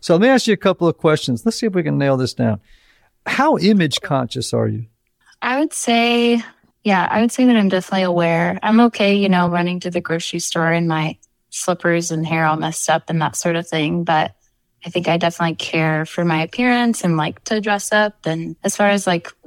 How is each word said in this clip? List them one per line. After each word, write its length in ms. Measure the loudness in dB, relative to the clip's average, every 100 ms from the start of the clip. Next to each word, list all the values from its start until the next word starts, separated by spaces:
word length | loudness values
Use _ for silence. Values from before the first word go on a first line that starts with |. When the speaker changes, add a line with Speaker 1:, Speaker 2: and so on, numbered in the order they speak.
Speaker 1:
So 120 | 0
let 80 | 4
me 60 | 6
ask 200 | 4 2
you 60 |
a 40 | 0
couple 300 | 0 2 0
of 100 | 2
questions. 480 | 2 2 0 -2 -2
Let's 120 | -2
see 80 | -2
if 80 |
we 100 | -2
can 140 | -2 0
nail 200 | 2 2
this 160 | 0
down. 280 | 0 -2 -2 _ -20 _ _ _ _ -6
How 320 | 0 2 2
image 440 | 4 4 2 -2
conscious 520 | -2 -4 -4 -6 -4
are 140 | -2 -2
you? 180 | -4 -10 _ _ _ _ -8
Speaker 2:
I 180 | -4 -2
would 140 | -2
say 680 | -4 0 2 2 2 2 0 -2 _ _ _
yeah, 240 | 0 2 2
I 120 | 0
would 100 | 0
say 140 | 2 4
that 100 | 4
I'm 140 | 4
definitely 340 | 0 -2 -2
aware. 540 | 0 2 2 2 0 -2
I'm 160 | 2 4
okay, 340 | 4 2 0 2
you 140 | 2
know, 180 | 2 2
running 300 | 0 -2 -4
to 100 | -4
the 100 | -6
grocery 380 | -4 -6 -4 -6
store 320 | -6 -2 0
in 140 | 0 0
my 300 | -2 -4 -8 _ _ _
slippers 600 | -8 -4 -2 0 0 0
and 140 | -4 -2
hair 200 | 0 0
all 120 | 0
messed 320 | -4 -4 -2
up 200 | -2 0
and 120 | -2
that 140 | -2 -2
sort 200 | -2 -2
of 120 | -2
thing. 360 | -2 -2 -2
But 300 | 0 0 -2 -8 _ _ _ _
I 60 | -8
think 180 | -4 -2
I 100 | 0
definitely 380 | 0 -2 -4 -4
care 480 | -4 -2 0 -2 -4
for 180 | -2 -2
my 160 | 0
appearance 600 | -2 -2 0 2 0 0
and 140 | 0 0
like 260 | -2 -6
to 180 | -6 -4
dress 300 | -2 -4 0
up. 240 | 2 2 -2 -6
And 300 | -6 -6 -6
as 120 | -4 0
far 140 | 2
as, 160 | 2 0
like, 260 | -2 -4 -20